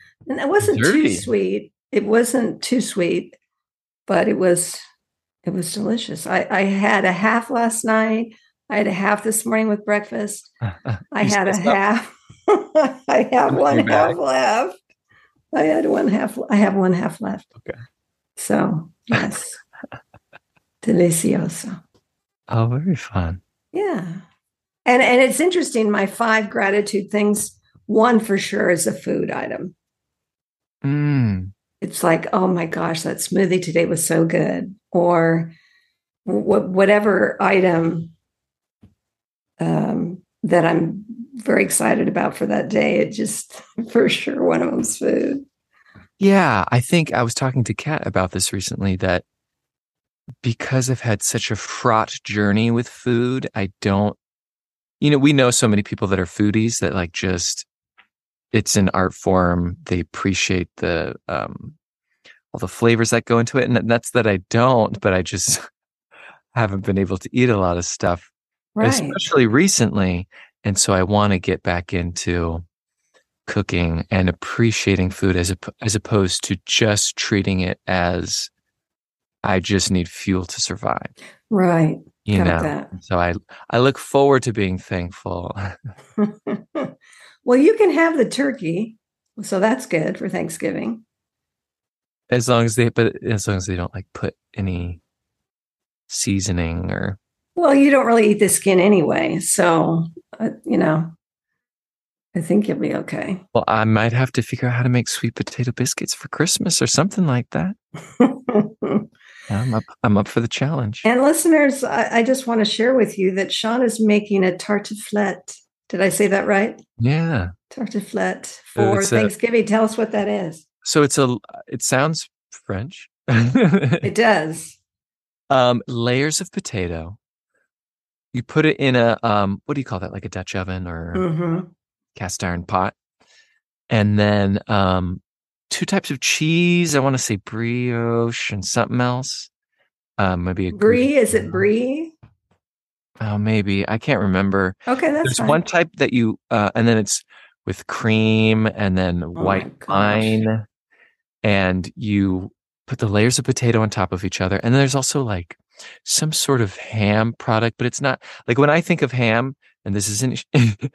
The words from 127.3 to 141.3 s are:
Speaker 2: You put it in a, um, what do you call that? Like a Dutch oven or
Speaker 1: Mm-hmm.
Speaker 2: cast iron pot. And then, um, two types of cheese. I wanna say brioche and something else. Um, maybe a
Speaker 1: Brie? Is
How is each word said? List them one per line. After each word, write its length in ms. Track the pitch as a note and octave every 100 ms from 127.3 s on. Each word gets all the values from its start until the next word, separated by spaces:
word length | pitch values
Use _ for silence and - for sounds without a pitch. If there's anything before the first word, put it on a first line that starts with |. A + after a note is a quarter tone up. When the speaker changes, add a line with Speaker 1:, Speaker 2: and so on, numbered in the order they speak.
| _ _ _ _ _ _ _ _ _ _
Speaker 2:
You 80 | B2+
put 240 | - D#3 D#3
it 100 | -
in 180 | C#3 B2+
a, 220 | A#2 A2
um, 400 | A#2 G#2 G2 G2
what 120 | - C#3+
do 40 |
you 40 | B2+
call 140 | F#2+
that? 120 | F#2
Like 140 | G2 G2+
a 20 |
Dutch 260 | F#2+ F#2+
oven 320 | G2 F#2 F#2 F2
or 280 | E2 E2 F3+
Speaker 1:
Mm-hmm. 420 | F3+ D#3+ F3 E3+ F#3 _ _ _ _ -
Speaker 2:
cast 280 | F#2 -
iron 200 | F#2 F2 F2
pot. 260 | F#2+ F#2+ - _ _ _ _ _ _ _ _ -
And 300 | A2+ G#2 G#2
then, 400 | G#2 G#2 G2 G2 -
um, 540 | G#2 F#2+ F#2 F#2 F2+ - _ _ _ -
two 160 | - F3
types 240 | G3 -
of 100 | C#3
cheese. 720 | - - D#3 E3 F3 F3 E3+
I 60 | C#3+
wanna 160 | C3+ C3
say 200 | - G#2
brioche 1120 | - A2 A#2 A#2+ B2 A#2 A#2 A#2 A#2 A#2 -
and 120 | G#2
something 360 | F2+ - A#2 B2
else. 480 | B2 B2 C3+ - - _ _ _ _ _ _ -
Um, 260 | G2 F2+
maybe 240 | F2 F2+ F#2
a 40 |
Speaker 1:
Brie? 440 | G3 G#3+ A#3+ C4+ C#4+
Is 160 | G#3+